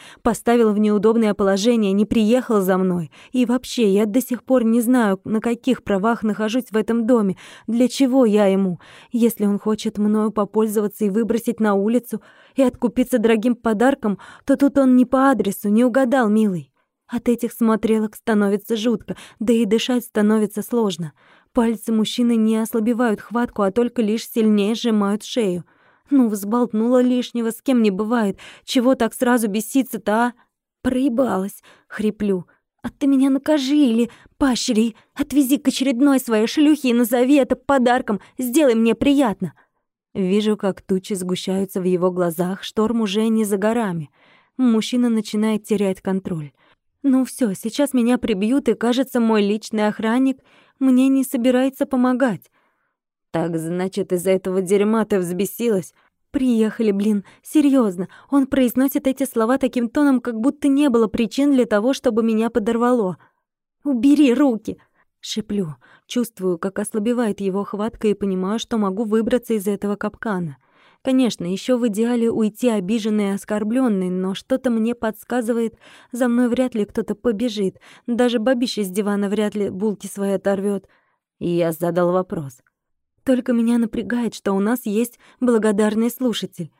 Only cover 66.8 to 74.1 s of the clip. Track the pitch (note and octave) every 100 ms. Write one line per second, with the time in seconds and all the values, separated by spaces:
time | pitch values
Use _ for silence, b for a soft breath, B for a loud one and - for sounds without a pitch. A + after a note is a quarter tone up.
66.8 | G#3 A3 G#3 A#3+ A3+ F#3+ G3 F#3+ G3 G3+
67.8 | A3 - G#3+ G3+ G3+ F#3 F#3+ A3+ - A#3
68.8 | G3 F#3 A3 A3 A3+ B3 A#3+ A3 F#3+ G3
69.8 | G#3 G3+ G#3 - A#3 F#3 E3 C3+ b b
70.8 | b b C4 C4 B3 - F3 F#3+ - B3
71.8 | A#3+ G3+ A#3 A#3+ A3+ - G#3+ G#3+ B3 G#3+
72.8 | F3+ A3+ G#3+ G#3+ G3 G3 - G#3+ G#3+ B3
73.8 | C4 G3 F#3